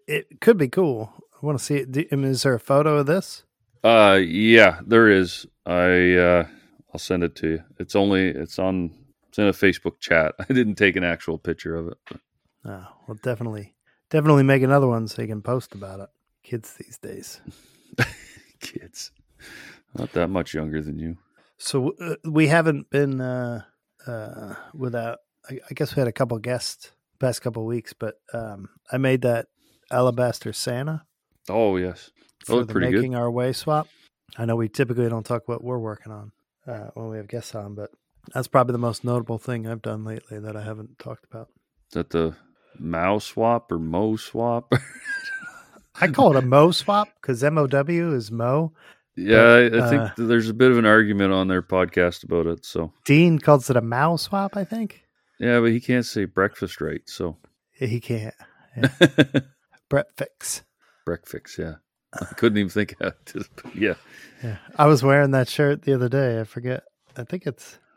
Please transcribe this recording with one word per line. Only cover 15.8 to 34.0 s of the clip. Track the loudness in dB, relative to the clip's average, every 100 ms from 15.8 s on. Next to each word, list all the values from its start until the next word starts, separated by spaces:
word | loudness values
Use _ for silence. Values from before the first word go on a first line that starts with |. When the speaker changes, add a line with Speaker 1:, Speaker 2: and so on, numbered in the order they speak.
| -16 -16
Speaker 1:
it. | -18 _ _ _
Kids | _ -12 -12
these | -20 -20 -20
days. | -16 -16 -18 -20 -20 -20 _ _ _ -4
Speaker 2:
<laughs> | -4 -6 -20 -20 _ _
Kids. | -16 -16 -16 -18 -20 _ _ _ -20 -20 -20 -20 _ -12
Not | -6
that | -4 -2
much | -2 -6
younger | -6 -6 -6
than | -8 -10
you. | -10 -12 _ _ _ _
Speaker 1:
So, | -6 -4 -4 -6
uh, | -10 -10
we | -4 2 4
haven't | 4 2 -2 -2
been, | -2 0 -2
uh, | -6 -6 -8 -10 -14 _ _ _ -14
uh, | -14 -14 -16 -16 -18 -18
without, | -10 -8 -6 -8 -12 _ _ -18
I, | -18 -14
I |
guess | -8 -4
we | -2
had | -2
a |
couple | -2 -4 -4
guests | -6 -8 -8 -14 -20 _ _ _
past | -4 -4
couple | -6 -8 -6
weeks, | -8 -10
but, | -12 -12 -12 _
um, | -12 -12 -14 -18 _ _
I | -2
made | 0 0
that | 0 -2 -6 _ _ _ _
Alabaster | 0 0 0 -2 -4 -10
Santa | -8 -8 -6 -8 -10 -12 _ _ _ -6
Speaker 2:
Oh, | 0 2 0
yes. | -4 -8 -18 _ _ _
That | -2
Speaker 1:
for | 0
Speaker 2:
looked | 0
Speaker 1:
the |
Speaker 2:
pretty | -2 0
good. | 0
Speaker 1:
Making | 0
Our | -2 -4
Way | -2 -4
swap. | -4 -2 -2 -4 _